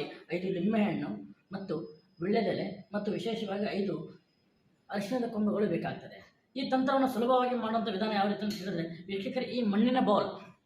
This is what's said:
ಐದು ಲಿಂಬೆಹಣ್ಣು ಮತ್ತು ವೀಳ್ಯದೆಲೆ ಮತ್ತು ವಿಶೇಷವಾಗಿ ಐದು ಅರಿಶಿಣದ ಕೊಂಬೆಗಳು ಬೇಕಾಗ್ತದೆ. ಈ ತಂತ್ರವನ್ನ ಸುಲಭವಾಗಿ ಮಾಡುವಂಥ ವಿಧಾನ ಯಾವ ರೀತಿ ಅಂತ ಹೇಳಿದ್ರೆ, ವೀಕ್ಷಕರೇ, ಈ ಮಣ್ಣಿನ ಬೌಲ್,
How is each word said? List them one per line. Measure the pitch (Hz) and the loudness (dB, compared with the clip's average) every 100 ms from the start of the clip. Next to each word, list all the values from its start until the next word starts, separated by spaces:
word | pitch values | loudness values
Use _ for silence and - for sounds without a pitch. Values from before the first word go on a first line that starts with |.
| - - - | -4 -8 -6
ಐದು | 175 185 | -4 -2
ಲಿಂಬೆಹಣ್ಣು | - 196 220 196 151 147 208 - - _ | 0 2 4 2 0 -4 -6 -10 -18 _
ಮತ್ತು | 202 196 165 156 - _ - | -10 -4 -6 -6 -14 _ -6
ವೀಳ್ಯದೆಲೆ | 175 226 190 - 196 - - | 0 2 2 0 -4 -8 -6
ಮತ್ತು | 208 214 | -4 -2
ವಿಶೇಷವಾಗಿ | 180 226 208 196 202 208 185 | -2 -2 -4 -4 -2 -2 0
ಐದು | 196 - - - _ _ _ _ _ _ - | -2 -2 -8 -16 _ _ _ _ _ _ -8
ಅರಿಶಿಣದ | 202 - 254 233 | -6 -2 -2 -2
ಕೊಂಬೆಗಳು | 214 208 202 202 | 0 2 2 2
ಬೇಕಾಗ್ತದೆ. | 165 165 - - - - _ _ 254 | 0 -2 -6 -12 -18 -20 _ _ -6
ಈ | 214 | 0
ತಂತ್ರವನ್ನ | 262 262 269 262 | 2 4 4 2
ಸುಲಭವಾಗಿ | - 240 254 247 247 | 2 4 4 4 0
ಮಾಡುವಂಥ | 220 226 214 | 0 0 0
ವಿಧಾನ | 190 214 | 0 0
ಯಾವ | 208 202 | 2 2
ರೀತಿ | 196 | 0
ಅಂತ | 208 | -2
ಹೇಳಿದ್ರೆ, | 175 190 170 | -4 -4 -4
ವೀಕ್ಷಕರೇ, | 165 - - 196 220 254 240 | -4 -8 -6 -6 -4 -4 -2
ಈ | 247 | 0
ಮಣ್ಣಿನ | 214 202 247 254 | 2 4 6 6
ಬೌಲ್, | 196 202 - - - - | 4 4 2 -4 -14 -20